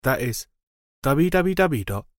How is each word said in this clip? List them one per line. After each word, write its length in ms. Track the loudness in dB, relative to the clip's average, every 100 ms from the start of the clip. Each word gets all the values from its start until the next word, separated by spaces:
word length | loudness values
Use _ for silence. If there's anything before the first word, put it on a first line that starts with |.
That 160 | -2 -2
is 260 | -4 -6 -12 _ _ _ _ _
w 260 | -2 2 4
w 260 | 2 0 2
w 300 | 2 0 -4
dot 200 | -6 -8